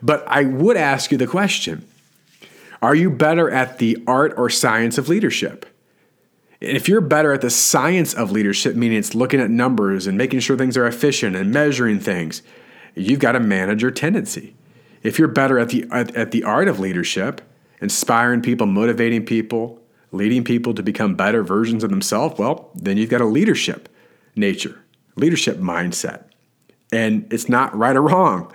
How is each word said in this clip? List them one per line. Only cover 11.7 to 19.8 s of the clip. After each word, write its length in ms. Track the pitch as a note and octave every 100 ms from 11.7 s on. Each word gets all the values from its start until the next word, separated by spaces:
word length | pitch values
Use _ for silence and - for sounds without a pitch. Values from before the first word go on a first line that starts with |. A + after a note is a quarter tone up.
| B2 A#2 G2+
things, 420 | G#2 F2+ D#2+ - - - - - -
you've 240 | - G2 C#3
got 180 | B2+ B2+
a 40 |
manager 500 | A2 F#2+ F#2+ G#2+ B2+
tendency. 640 | - D3+ G#3 - - - - _ _ _ _
If 160 | A2+ D#3
you're 100 | D#3
better 300 | C#3 C3+ B2+
at 100 | A#2
the, 180 | B2 -
at, 240 | B2 A#2 A#2
at 140 | G#2
the 140 | A2+
art 220 | G#2 B2 G3
of 140 | G2
leadership, 640 | F#2+ F2+ F2 F#2+ A2+ - - _ _ -
inspiring 580 | G2+ - - A#2 A#2+ A#2+
people, 260 | A#2+ A#2 G#2
motivating 600 | G2 A#2 A2+ A#2 A2+ A2+
people, 540 | A2+ G#2+ A#2 A2+ -